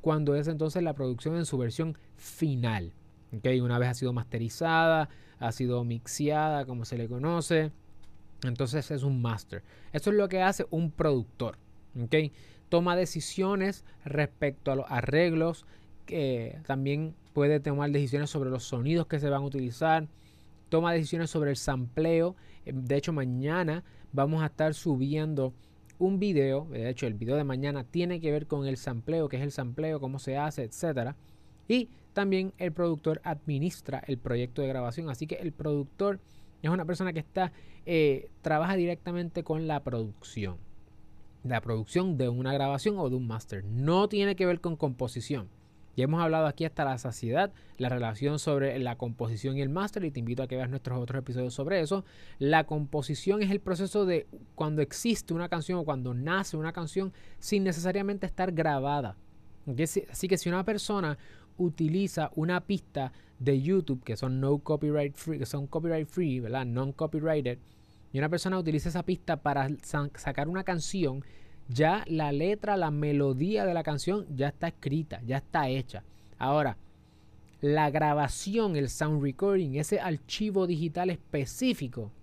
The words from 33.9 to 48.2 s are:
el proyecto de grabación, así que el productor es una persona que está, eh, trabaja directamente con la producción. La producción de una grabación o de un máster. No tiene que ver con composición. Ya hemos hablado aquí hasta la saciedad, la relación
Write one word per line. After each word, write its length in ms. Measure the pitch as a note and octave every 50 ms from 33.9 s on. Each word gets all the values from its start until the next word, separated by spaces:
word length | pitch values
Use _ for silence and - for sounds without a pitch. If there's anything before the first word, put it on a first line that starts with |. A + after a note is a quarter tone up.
| C3 C3 -
el 140 | - C3+ A#2+
proyecto 420 | - B2 B2 A#2+ B2 B2 B2 -
de 60 | C#3
grabación, 420 | C3 C3 C3 B2 A#2+ A#2 - E3 D#3
así 160 | C3 A#2+ D#3
que 100 | D#3 -
el 180 | - F#3 E3+ D3
productor 680 | - D#3 D3+ D3 D3 C#3 C#3 - - G3 G3+ G3 F#3+ - - - - - - - -
es 80 | - D3+
una 160 | F3 F#3 F3
persona 280 | D#3+ F3+ - F#3+ F#3 E3+
que 60 | E3
está, 320 | D3 - - F#3+ F#3 F3+ - - - - - - -
eh, 420 | - F3 D#3+ D#3 D3 C3+ C3 - - - - -
trabaja 320 | D#3+ D#3 D3+ D#3+ F3+ G3
directamente 680 | F#3+ F3 F3 E3+ E3 - F3+ F3 F3 F3 E3 - F3 D#3+
con 240 | - D#3 D#3 E3
la 160 | D#3 D3+ C#3+ -
producción. 760 | - A#2+ A#2 A2 G#2+ G2+ - - - - A#2 G2+ F#2+ F2+ D#2+ - - - - - - - - - - - - - - - - -
La 180 | B2+ B2+ A2+
producción 560 | - A2+ A2+ A2 G#2+ - - F3 F#3 F#3+ E3
de 100 | C3 B2+
una 240 | A#2+ A#2+ B2 B2+ C3
grabación 460 | C#3 C#3 C#3 C#3 C#3 C3+ - G#3+ G#3
o 120 | G3 E3 C3
de 60 | B2+
un 100 | B2+ B2+
máster. 380 | A#2 A2+ A2+ - - A2 G2 F#2+
No 460 | G2 A2 B2 C3+ D3+ E3+ F#3 G3+ G#3
tiene 260 | G#3+ G#3 G3+ G3+ G3
que 100 | F3+ F#3+
ver 140 | F3+ F3 E3+
con 160 | - F3 E3
composición. 720 | D3+ - C#3+ B2+ B2+ C3 B2 - B2 A2 - D3 B2+ G2 F#2 - - - - - - - - -
Ya 80 | - B2+
hemos 180 | C#3+ D#3 E3
hablado 260 | E3+ D#3+ D#3+ D#3+ D#3+
aquí 180 | D3+ C#3 - E3
hasta 180 | D#3+ - - D3+
la 140 | C#3 C3
saciedad, 560 | A#2+ - B2 A2 - - A2+ A#2+ D#3 G3 G3+ - - - - -
la 100 | - B2+
relación 520 | B2 B2+ B2 A#2+ A2+ G#2+ G#2